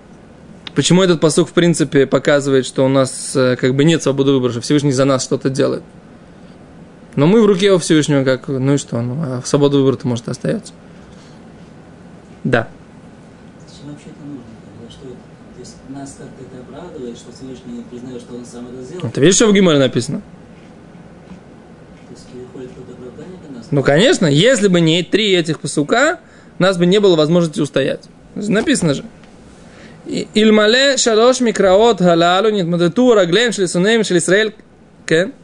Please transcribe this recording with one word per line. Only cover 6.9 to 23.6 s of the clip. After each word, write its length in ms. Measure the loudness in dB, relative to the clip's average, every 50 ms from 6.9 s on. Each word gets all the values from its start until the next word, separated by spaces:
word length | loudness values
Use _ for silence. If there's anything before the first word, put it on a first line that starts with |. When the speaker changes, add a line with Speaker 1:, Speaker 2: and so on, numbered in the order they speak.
| -20 -20 -20 -10 -2
Speaker 1:
Но 120 | 0 2
мы 140 | 4 6 6
в 60 | 4
руке 260 | 4 4 2 2 2 2
у 60 | 2
Всевышнего, 460 | 2 2 2 2 2 2 0 0 2
как, 240 | 0 -2 -2 -4 -6
ну 260 | -6 -2 0 0 0
и 20 |
что, 240 | 0 -2 -4 -6 -6
ну, 140 | -4 -4 -6 -6 -6
а 200 | -6 -6 -8 -6
свобода 360 | -2 0 2 2 4 4 4
выбора-то, 280 | 2 2 0 0 -2
может, 220 | -4 -4 -4 -6 -8
остается. 460 | -12 -6 -4 -4 -4 -4 -8 -12 -20 -20 -20 -20 -20 -20 -20 -20 -20 -20 -20 -20 -20 -20 -20 -20 -20 -20 -20 -20 -20 -20 -20 -20 -20 -20 -20 -20 -20 -20 -20 -20 -20 -8 -4
Да. 240 | 0 0 0 0 -4 -12 -20 -20 -20 -20 -20 -20 -20 -20 -20 -20 -20 -20 -20 -20 -20 -20 -20 -20
Speaker 2:
Зачем 240 | -20 -20 -20 -16 -16
вообще 160 | -16 -16 -18 -20
это 160 | -20 -18 -16
нужно? 160 | -14 -14 -14 -16 -18 -20 -20 -20 -20 -20 -20
Тогда 140 | -20 -20 -20
что 140 | -18 -18
это? 100 | -18 -18 -18 -20 -20 -20 -20 -20 -20 -20
То 60 | -20
есть 140 | -20 -20 -20 -20 -20 -18
нас 280 | -16 -16 -16 -16 -18 -18
как-то 260 | -20 -20 -18 -20 -20
это 180 | -18 -18 -18 -18 -18
обрадует, 480 | -18 -18 -18 -16 -14 -12 -12 -12 -14
что 160 | -14 -18 -20 -20
Всевышний 500 | -18 -16 -16 -16 -16 -16 -16 -14 -14 -14 -14
признает, 300 | -16 -16 -14 -14 -14 -14
что 140 | -14 -14 -16
он 100 | -16 -16
сам 220 | -16 -16 -16 -16
это 160 | -16 -16 -16 -16
сделал? 160 | -14 -12 -10 -10
Speaker 1:
Ну, 60 | -8
ты 100 | -2 2 2
видишь, 140 | 2 4
что 100 | 4 2
в 80 | 4 4
Геморе 240 | 4 4 4 4 2
написано? 420 | 2 0 0 -2 -4 -4 -8 -10 -10 -14 -20 -20 -20 -20 -20 -20 -20 -20 -20 -20 -20 -20 -20 -20 -20 -20 -20 -20 -20 -20 -20 -20 -20 -20 -20 -20 -20 -20 -20 -20 -20 -20 -20 -20 -20
Speaker 2:
То 60 | -20 -20
есть 140 | -20 -20 -20 -18
выходит 360 | -18 -18 -18 -16 -16 -16 -16 -18
какое-то 160 | -18 -18 -20 -18
оправдание 460 | -18 -18 -18 -18 -18 -18 -18 -18 -18 -18 -18
для 100 | -18 -18